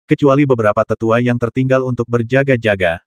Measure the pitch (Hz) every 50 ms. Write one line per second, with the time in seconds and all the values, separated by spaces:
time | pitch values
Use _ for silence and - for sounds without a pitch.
0 | _ - 151 - 147 139 135 139 147 135 131 113 110 104 104 113 110 - 110 -
1 | 113 113 110 120 123 123 120 120 - 113 - 131 131 131 131 131 131 127 123 120
2 | 120 - 117 120 117 113 131 135 135 135 131 117 110 110 101 95 92 85 82 87
3 | -